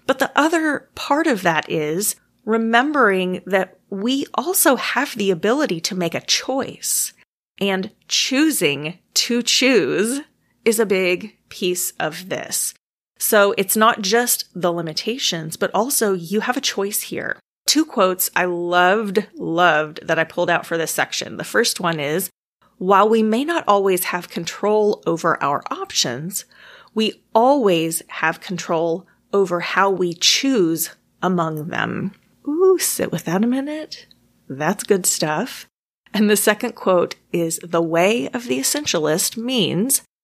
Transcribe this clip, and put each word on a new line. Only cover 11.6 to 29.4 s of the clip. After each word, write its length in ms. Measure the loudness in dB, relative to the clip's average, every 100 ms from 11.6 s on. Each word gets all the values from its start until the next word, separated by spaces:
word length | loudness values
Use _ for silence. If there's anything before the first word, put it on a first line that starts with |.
| -4 -2 -6 -4
of 300 | -6 -6 -8
this. 440 | -10 -6 -6 -6 -10 _ _ _ _
So 360 | 0 4 4 2
it's 180 | -2 2
not 260 | 2 2
just 440 | 0 0 2 -2 -4
the 180 | -4 -2
limitations, 840 | -2 -4 -6 -6 -4 -4 -4 -8 -4
but 140 | -2
also 400 | 0 0 0 0
you 280 | -2 -2 -4
have 160 | -2 -2
a 40 |
choice 420 | -2 -4 -4 -4
here. 360 | -6 -8 -8 -10 _ _ 0
Two 200 | 0 0
quotes 440 | 2 2 2 -2 0
I 100 | -2
loved, 800 | -2 0 4 4 4 2 -2 -4
loved 720 | -10 -4 4 4 4 0 -8 -2
that 120 | -2
I 60 | -2
pulled 240 | -2 0
out 160 | 0 -2
for 120 | -4
this 140 | -4
section. 460 | -2 -4 -4 -8 -10
The 60 |
first 360 | -2 0 0 0
one 200 | -4 -2
is, 300 | -2 -2 -4 _ _ _ _ _
"While 320 | 4 6 6
we 140 | 4
may 200 | 4 0
not 200 | 0 -2 2
always 380 | 2 4 0 -2
have 240 | -6 -8
control 720 | -10 -8 -4 0 2 2 0 -2
over 360 | 0 0 0
our 200 | 0 -2 -4
options, 760 | -10 -6 -4 -2 -4 -6 -8 -12 _ -20 -20 -8
we 300 | -2 -2 -4 _
always 680 | 2 4 4 4 2 0 -4 -8
have 320 | -2 -2 -2
control 680 | -8 -8 -2 0 0 -2 -6 _ _
over 280 | 0